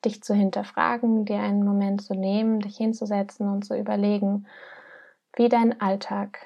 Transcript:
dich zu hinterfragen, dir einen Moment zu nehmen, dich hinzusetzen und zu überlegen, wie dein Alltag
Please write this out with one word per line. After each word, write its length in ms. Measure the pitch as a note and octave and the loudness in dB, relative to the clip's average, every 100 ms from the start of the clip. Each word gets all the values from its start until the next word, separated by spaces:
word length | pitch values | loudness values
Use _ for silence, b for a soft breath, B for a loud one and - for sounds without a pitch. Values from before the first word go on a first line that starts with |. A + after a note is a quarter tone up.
dich 160 | A3 G#3+ | -4 -4
zu 140 | - | 0
hinterfragen, 880 | G#3 G3 G#3 G3+ - - A#3+ A#3 A3 | 2 2 0 -6 2 2 2 2 2
dir 140 | G#3 G#3 | 0 -2
einen 240 | G#3 G3+ | 0 2
Moment 400 | G3+ G3+ G3 G3+ | 2 2 0 -2
zu 100 | - | -4
nehmen, 460 | F#3+ F#3+ G#3 A3 A3 | -4 0 0 2 0
dich 180 | G3+ - | -2 -4
hinzusetzen 720 | A3 A3 G#3 G3+ G3 - G3+ | -2 -2 -2 -2 -2 -4 -2
und 160 | G3 | -2
zu 100 | G3+ | -4
überlegen, 720 | G#3 G#3 G#3 G3+ G#3 G3+ G3+ B B B B B B B B _ | -4 -2 0 2 2 0 -2 B B B B B B B B _
wie 140 | - A#3 | 0 2
dein 320 | A#3 A3+ A#3 | 4 2 0
Alltag 580 | G3+ G3 - G3+ G3+ - | -2 -2 -4 -6 -8 -12